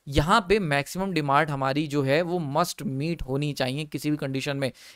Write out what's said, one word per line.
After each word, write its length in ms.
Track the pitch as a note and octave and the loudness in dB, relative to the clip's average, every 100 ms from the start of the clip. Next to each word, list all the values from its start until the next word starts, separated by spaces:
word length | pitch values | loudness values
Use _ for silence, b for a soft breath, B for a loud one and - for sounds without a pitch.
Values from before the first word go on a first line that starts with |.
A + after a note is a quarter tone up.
| - | -2
यहाँ 380 | C#3+ D3+ A3+ F3+ | 0 4 4 4
पे 100 | G#3+ | 2
मैक्सिमम 540 | E3 C#3+ C#3 F3 G3 | 2 0 -2 -4 -2
डिमांड 380 | E3 D3 C#3 D#3 | 0 4 4 4
हमारी 360 | C#3 C3+ C#3 D#3 | 0 0 0 0
जो 160 | C#3+ | 0
है, 200 | C3+ D3 | 4 2
वो 160 | F3 F3+ | 2 -2
मस्ट 440 | C#3 D3 F3 - | 0 0 0 -2
मीट 400 | C#3 C3 D#3 E3+ | -6 -4 -4 -4
होनी 300 | B2+ C3+ D3 | -4 -2 -2
चाहिए 320 | C3+ B2+ C#3 | -2 -2 -4
किसी 260 | D#3 D3 D3 | -6 -4 -2
भी 60 | D3 | -2
कंडीशन 400 | C#3 C3+ C#3+ C#3 | -2 -4 -4 -2
में। 160 | C3 - B | -4 -6 B